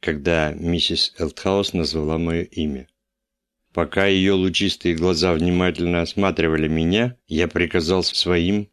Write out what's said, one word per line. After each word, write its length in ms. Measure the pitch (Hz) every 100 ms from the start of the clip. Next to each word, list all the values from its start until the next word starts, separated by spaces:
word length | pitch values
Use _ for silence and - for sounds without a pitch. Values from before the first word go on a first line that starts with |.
когда 500 | - 76 71 82 76
миссис 640 | 78 82 85 - 85 - -
Элтхаус 540 | 80 - - 98 101
назвала 440 | 92 80 80 76 80
мое 260 | 85 82
имя. 440 | 87 - 78 67 64 _ _ _ _ _ _ _ _
Пока 320 | - 80 - 98
ее 300 | 95 95 98
лучистые 600 | 92 85 98 - 87 82
глаза 380 | 87 85 90
внимательно 680 | 82 85 90 90 82 87 87
осматривали 680 | 85 - 98 80 82 78 78
меня, 500 | 80 82 98 123 123 -
я 200 | 80 85
приказал 560 | - 85 92 80 92
своим 680 | 85 - 82 90 85 104 104